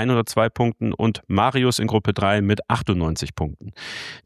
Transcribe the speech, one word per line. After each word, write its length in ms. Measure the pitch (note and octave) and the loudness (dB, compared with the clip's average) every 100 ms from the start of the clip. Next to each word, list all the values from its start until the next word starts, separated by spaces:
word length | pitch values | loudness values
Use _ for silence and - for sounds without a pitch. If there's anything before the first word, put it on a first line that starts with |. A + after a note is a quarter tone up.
hundertzwei 480 | A#2+ A#2+ A2 A#2 A2 | 0 0 0 0 0
Punkten 460 | - A#2+ - A2+ | 2 0 0 -4
und 260 | - A2 - - | 0 0 -2 0
Marius 520 | G2 B2 C3 B2 - | 2 2 2 2 0
in 100 | A2 | 0
Gruppe 260 | A2 G#2+ | 0 0
drei 260 | G2 G2 G#2 | 0 2 2
mit 300 | G2+ G#2 - | 2 0 0
achtundneunzig 640 | A#2+ - F2+ D#2+ D#2+ D2+ | -2 0 0 0 -2 -6
Punkten. 380 | - D2+ C#2+ G2+ - - - - - | -6 -6 -8 -16 -16 -14 -14 -14 -4